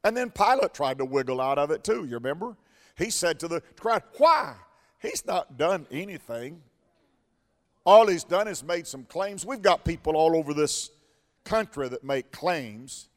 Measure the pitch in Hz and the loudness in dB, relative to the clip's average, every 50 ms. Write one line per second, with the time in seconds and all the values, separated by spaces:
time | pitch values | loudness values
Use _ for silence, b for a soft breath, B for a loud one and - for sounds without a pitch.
0 | - 208 226 247 247 233 - - 214 220 254 269 262 180 - - 147 131 131 131 | 0 0 0 0 -6 -6 0 2 4 4 4 4 2 -2 -2 -2 -2 -2 -2 -2
1 | 135 131 135 139 131 123 131 127 131 135 139 143 147 147 156 - - 202 220 233 | -4 0 0 -2 0 0 -2 -2 0 0 2 0 0 0 -2 -4 -2 -4 -4 -2
2 | 175 127 120 120 120 131 143 175 202 247 214 _ b b b b b b b - | -4 -8 -8 -6 -4 -4 -6 -4 -8 -12 -12 _ b b b b b b b -8
3 | 175 226 202 - 185 170 160 - 165 170 170 165 b b b - - 226 226 202 | -6 -4 -4 -2 0 -2 -2 -2 -4 -6 -6 -6 b b b -6 -2 0 0 0
4 | - - - - 285 330 320 302 - 147 120 - - _ b b b b b b | -2 -8 0 4 6 6 6 4 2 -6 -10 -16 -20 _ b b b b b b
5 | - - - - - - 185 180 - _ 139 120 147 170 196 175 143 - 127 147 | -10 -8 -8 -6 -4 -2 -2 -2 -2 _ -4 0 0 2 2 0 -4 -8 -10 -10
6 | 185 202 185 147 - - 117 117 120 139 165 165 143 _ _ _ _ _ _ _ | -10 -10 -12 -16 -12 -10 -10 -10 -10 -12 -14 -18 _ _ _ _ _ _ _ _
7 | _ _ _ _ _ _ _ _ _ _ _ _ _ _ _ _ _ 175 196 220 | _ _ _ _ _ _ _ _ _ _ _ _ _ _ _ _ _ 8 10 10
8 | 226 208 185 165 - - 170 190 214 214 185 - 131 156 175 170 165 - - 135 | 10 8 2 -2 -2 -2 -2 -2 -2 -2 -6 -10 -6 -6 -6 -6 -6 -10 -14 -16
9 | 123 _ - 165 190 202 202 190 - 208 - 220 190 196 175 - - 165 170 160 | -16 _ -8 -6 -6 -6 -8 -10 -8 -8 -8 2 4 4 4 4 0 -6 -6 -4
10 | - 156 151 151 160 160 165 165 156 143 147 147 151 143 - - - - _ _ | -4 -2 2 4 4 4 4 2 0 -2 -2 -2 0 0 -2 -6 -8 -12 _ _
11 | _ _ _ _ _ _ _ _ _ - - 220 214 - - 143 135 127 123 120 | _ _ _ _ _ _ _ _ _ -2 -2 -2 -2 -2 -6 -6 -6 -6 -6 -10
12 | - 135 139 135 123 _ - - 147 175 180 156 127 110 104 110 127 139 - - | -6 -4 -4 -4 -4 _ -14 -4 -2 -2 -2 -2 -6 -10 -14 -16 -16 -18 -18 -18
13 | - _ _ | -20 _ _